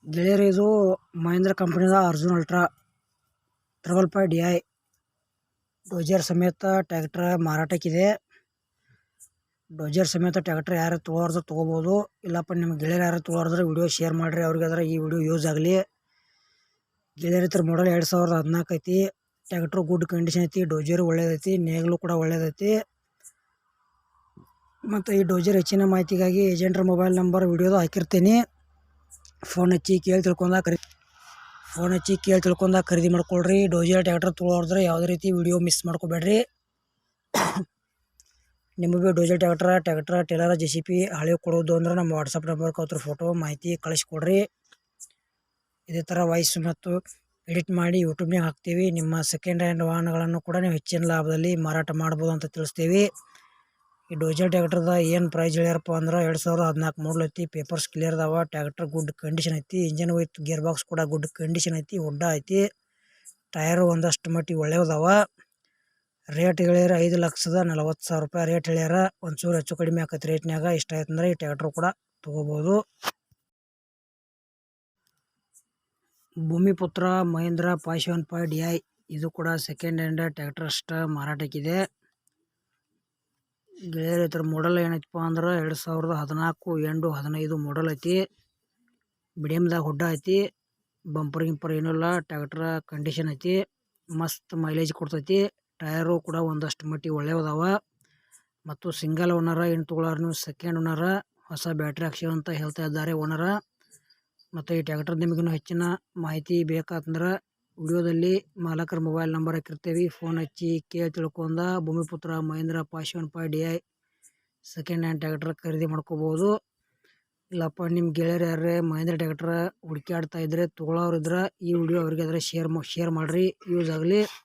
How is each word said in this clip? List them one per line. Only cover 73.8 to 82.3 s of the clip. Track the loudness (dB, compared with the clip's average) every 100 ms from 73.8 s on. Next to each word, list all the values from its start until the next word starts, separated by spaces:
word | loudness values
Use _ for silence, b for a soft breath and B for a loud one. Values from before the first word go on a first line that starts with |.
| _ _ _ _ _ _ _ _ _ _ _ _ _ _ _ _ _ -20 _ _ _ _ _ _ _ -6
ಭೂಮಿಪುತ್ರ | -2 2 2 2 -2 -2 0 2
ಮಹೇಂದ್ರ | 0 -2 -2 -2 0 -2
ಫೈವ್ | -2 -4
ಸೆವೆನ್ | -2 -4 -4
ಫೈವ್ | -6 -4
ಡಿ | -4 -4
ಐ. | -4 _ _ _
ಇದು | -8 -8
ಕೂಡ | -6 -4 -4
ಸೆಕೆಂಡ್ | -6 -8 -6 -4
ಹ್ಯಾಂಡ್ | -2 -2 -4
ಟ್ರ್ಯಾಕ್ಟರ್ | -6 -12 -8 -6
ಅಷ್ಟ | -6 -6 -6 -4
ಮಾರಾಟಕ್ಕಿದೆ. | -4 -6 -6 -6 -6 -4 -2 -2 _ _ _ _